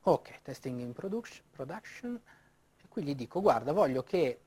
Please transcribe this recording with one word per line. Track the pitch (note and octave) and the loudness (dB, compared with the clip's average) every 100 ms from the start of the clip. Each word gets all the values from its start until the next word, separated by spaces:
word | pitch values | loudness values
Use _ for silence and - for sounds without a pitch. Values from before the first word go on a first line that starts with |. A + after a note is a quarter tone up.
Ok, | - D#3 - - | 4 2 2 -18
testing | - C3 C3+ B2 | -14 -10 -8 -6
in | B2 | -8
produc-, | B2 G3 A3 A3+ - _ | -8 -6 -6 -8 -18 _
production. | - C3 F3 - - A#3+ A#3+ _ - _ _ _ _ - - | -12 -10 -10 -14 -12 -8 -10 _ -20 _ _ _ _ -12 -6
Qui | D3 | -4
gli | |
dico, | C#3 A#2+ F3 | -4 -4 2
"Guarda, | G3 - A#2+ | 4 4 4
voglio | E3 E3 C3 | 4 4 2
che | - F#3 C#3+ A#2+ | 0 2 2 0